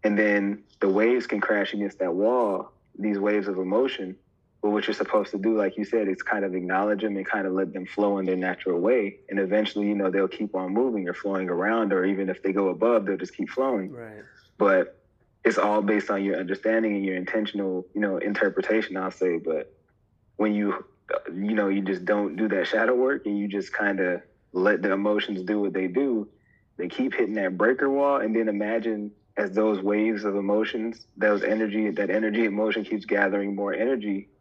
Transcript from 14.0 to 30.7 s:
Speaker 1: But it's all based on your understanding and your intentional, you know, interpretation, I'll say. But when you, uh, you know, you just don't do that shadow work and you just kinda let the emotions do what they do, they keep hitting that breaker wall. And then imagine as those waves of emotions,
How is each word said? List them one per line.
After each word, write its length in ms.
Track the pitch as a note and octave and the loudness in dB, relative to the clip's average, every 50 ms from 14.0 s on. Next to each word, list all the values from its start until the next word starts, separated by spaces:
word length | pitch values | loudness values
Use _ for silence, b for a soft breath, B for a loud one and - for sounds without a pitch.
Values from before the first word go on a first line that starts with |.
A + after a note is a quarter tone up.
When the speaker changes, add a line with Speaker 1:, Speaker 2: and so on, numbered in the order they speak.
| A#2 A2 G#2+ G#2 A2 - - - _ _ _ _ | -14 -14 -16 -16 -18 -20 -20 -20 _ _ _ _
Speaker 1:
But 420 | - - - - F2 - - _ _ _ _ _ _ _ _ _ _ | 4 6 6 4 4 2 -4 _ _ _ _ _ _ _ _ _ _
it's 120 | A#2 G#2+ G2+ | 0 2 2
all 240 | G2 G#2 G#2 G#2+ | 2 2 2 2
based 280 | G2+ G2+ G#2+ G#2 F#2+ - | 2 2 2 0 2 0
on 140 | G#2 G2 G2 | -2 0 0
your 140 | G2 F#2 F2 | 0 -2 -2
understanding 580 | F#2 F2+ G2 G2 - A2 A2+ A2+ A2+ A2 G#2 | -2 -4 -4 -2 0 2 2 2 2 2 0
and 100 | G2+ G2 | 0 0
your 100 | F#2+ F#2+ | -2 -2
intentional, 720 | F#2 F2+ F2+ - A2 G#2+ G2+ - G#2 G2 F#2+ F#2 F#2 F2+ - _ | -2 -4 -2 -2 -2 -2 -2 -4 -4 -2 -2 -2 -4 -6 -6 _
you 80 | G#2 | -2
know, 160 | G#2 G2+ F#2+ - | -2 -2 -2 -2
interpretation, 800 | - G2 G#2 - - G2 F#2 F#2+ F#2+ - G#2+ A2 G#2+ - F#2 F#2+ | -2 -2 0 0 0 0 0 0 0 2 2 0 0 -2 -4 -6
I'll 140 | F#2+ F#2 | -6 -6
say. 260 | - - - - E2+ E2 | -4 -2 0 0 0 0
But 360 | - - D#2+ C#2 - - - _ _ _ _ _ _ _ _ _ _ _ _ - | -2 -2 -4 -4 -4 -8 -16 _ _ _ _ _ _ _ _ _ _ _ _ -2
when 160 | G#2+ G#2+ G#2 | 0 0 2
you, 320 | G#2 G#2 G2+ F#2+ - - - _ _ _ - - | 2 0 0 -2 -4 -8 -16 _ _ _ -6 -6
uh, 60 | - - - E2 | -6 -4 -6 -8
you 200 | F#2 G2 G#2 A2 | -4 -2 0 0
know, 120 | G#2+ G#2 G2 | 2 2 2
you 120 | G2 G2+ | 0 0
just 240 | G2 F#2 G2 F2+ F2+ | 0 -2 -2 -4 0
don't 300 | F#2 G#2 G#2 G#2 G2 D2+ F2 | 0 0 0 0 -2 -2 -2
do 100 | A2 G#2+ | 0 0
that 180 | G2+ F#2+ F2 - | 0 0 0 0
shadow 280 | - G#2 A2+ A#2 B2+ | 0 0 2 2 4
work 300 | B2 B2+ C3 C#3+ - - | 4 4 2 0 -2 -2
and 120 | G#2+ G2+ G2+ | -4 -2 -2
you 100 | G2+ G#2 | -2 -2
just 260 | F#2+ G2+ F#2 - - - | -2 -4 -6 -4 -4 -2
kinda 460 | G#2+ G2+ G2 F#2+ F#2+ F2+ F2+ F2 - _ _ _ _ _ - | -2 -2 0 0 0 0 -2 -4 -6 _ _ _ _ _ -2
let 280 | F#2 F#2 G2+ G#2 E2+ | 2 2 2 2 2
the 100 | F#2 G#2 F#2+ | 2 0 0
emotions 500 | F#2+ G2+ G#2 G#2 G#2 G#2 - G#2+ F#2+ F#2 | 0 2 0 0 0 0 -2 -4 -6 -2
do 160 | F#2 G#2+ G#2 | -2 0 0
what 140 | G2+ G2 F2 | 0 0 0
they 140 | F#2+ F#2 F#2 | -2 -2 0
do, 420 | F2+ B2 C#3+ C#3 B2 A2 G#2 - b b b b b b b b _ - | 0 0 0 2 0 -2 -4 -6 b b b b b b b b _ -8
they 100 | - F2 | -8 -8
keep 260 | - - B2+ C3 - | -4 -2 -4 -2 0
hitting 200 | - A#2+ F#2+ G#2 | -2 -2 0 0
that 220 | G#2+ G2 F#2 F#2 F2+ | -2 -2 -2 0 2
breaker 320 | G2+ A2+ C3 C3 D3 C#3 | 2 2 4 4 2 0
wall. 280 | C#3 C#3 C#3+ C#3+ C#3+ C3+ | 2 2 2 2 2 2
And 140 | G#2+ A2 A2 | 0 0 2
then 120 | A2+ A2+ A2 | 2 2 2
imagine 640 | G#2 G2+ G#2 G#2 A2+ A2+ A2 A#2 A2 G#2 G#2 G#2 - _ _ _ _ | 0 -2 -2 0 -2 -2 0 -2 -4 -4 -6 -8 -10 _ _ _ _
as 160 | - G#2+ G2 | -4 -4 -2
those 300 | F#2 G#2 G#2+ A2 G#2+ F#2+ | 0 2 2 2 2 2
waves 420 | F#2+ G2+ G#2 G#2+ G#2+ A2 A2+ G2+ G2+ | 0 0 2 2 2 2 0 0 -2
of 100 | G#2 G2 | -2 -2
emotions, 720 | G2+ G2 G2 G2+ G#2+ A2 G#2 | -2 0 0 0 0 0 0